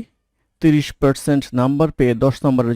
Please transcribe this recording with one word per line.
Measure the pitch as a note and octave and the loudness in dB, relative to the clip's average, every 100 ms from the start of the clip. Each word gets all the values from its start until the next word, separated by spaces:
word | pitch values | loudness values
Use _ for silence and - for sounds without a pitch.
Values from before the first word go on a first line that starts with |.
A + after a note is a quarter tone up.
| A3+ _ _ _ _ _ | -6 _ _ _ _ _
তিরিশ | E3 D3+ C#3+ - | 2 2 0 -2
পার্সেন্ট | C#3 C3+ - C#3+ - B2+ | -2 0 -2 -2 -2 -2
নাম্বার | B2+ C#3+ D#3 - | 0 0 -2 0
পেয়ে | B2+ A#2 | 0 2
দশ | C3+ B2+ | 0 0
নম্বরের | D3 C3 A#2 | -2 0 0